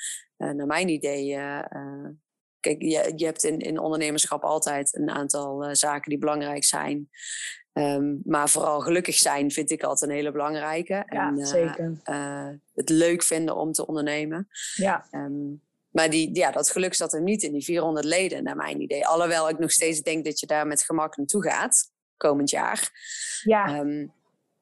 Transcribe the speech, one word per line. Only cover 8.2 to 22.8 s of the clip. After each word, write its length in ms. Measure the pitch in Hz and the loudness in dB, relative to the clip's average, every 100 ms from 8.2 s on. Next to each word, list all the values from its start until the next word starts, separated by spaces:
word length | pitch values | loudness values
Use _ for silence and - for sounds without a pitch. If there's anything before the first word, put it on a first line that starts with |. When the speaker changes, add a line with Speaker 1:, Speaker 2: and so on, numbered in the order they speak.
Speaker 1:
maar 240 | - 151 147 | 0 2 2
vooral 320 | 156 160 147 | 2 2 0
gelukkig 340 | 143 175 175 | 2 2 2
zijn 360 | - 151 143 143 | 2 4 4 0
vind 200 | 147 147 | 0 -2
ik 120 | 156 | -2
altijd 280 | 139 139 147 | 0 0 0
een 60 | 147 | -2
hele 160 | 147 | -2
belangrijke. 640 | 143 147 156 151 165 170 190 - | -2 -2 -2 -4 -4 -4 -4 -4
Speaker 2:
Ja, 200 | 202 185 | -2 -2
Speaker 1:
En, 100 | 143 | -2
eh, 80 | 143 | 0
Speaker 2:
zeker. 460 | 175 165 147 165 156 | 2 2 0 -4 -6
Speaker 1:
eh, 460 | - 147 139 143 143 147 _ | -6 -6 -6 -6 -8 -12 _
het 140 | - 135 | -6 4
leuk 340 | 160 170 175 | 6 6 4
vinden 340 | - 160 160 - | 2 2 0 0
om 160 | 156 | 0
te 140 | 160 - | -2 -2
ondernemen. 640 | 156 147 147 151 160 202 - - | -2 0 -2 -2 -4 -8 -10 -8
Speaker 2:
Ja. 320 | - 190 175 - | 0 2 0 -4
Speaker 1:
Ehm, 220 | 147 143 143 143 147 _ _ _ | -8 -6 -4 -6 -8 _ _ _
maar 200 | 165 160 | 2 4
die, 200 | 160 160 165 | 4 2 2
ja, 140 | 151 | 2
dat 200 | 143 151 | 4 2
geluk 240 | 180 185 | 2 0
zat 180 | 180 165 | 0 0
hem 120 | 160 | 0
niet 180 | 175 214 | 2 2
in 100 | 151 | 0
die 120 | 147 | -2
vierhonderd 400 | 135 170 165 151 147 | 0 0 2 2 2
leden, 360 | 175 185 143 | 2 2 -2
naar 140 | 135 147 | -4 -4
mijn 240 | 151 147 | -4 -4
idee. 260 | - 143 - | -2 0 4
Alhoewel 420 | 165 170 165 160 | 4 4 4 2
ik 100 | 156 | 2
nog 120 | 160 | 2
steeds 300 | - 160 156 | 4 4 2
denk 240 | 156 160 | 0 -2
dat 160 | 151 147 | -2 -4
je 60 | 147 | 0
daar 200 | 151 151 | 0 2
met 160 | 147 | 0
gemak 340 | - 160 156 - | 0 0 -2 -2
naartoe 260 | 143 208 | -2 0
gaat, 500 | 165 139 214 - - _ _ _ | 0 0 2 2 0 _ _ _
komend 340 | 151 143 143 | 2 4 2
jaar. 400 | - 113 - | 0 -2 -2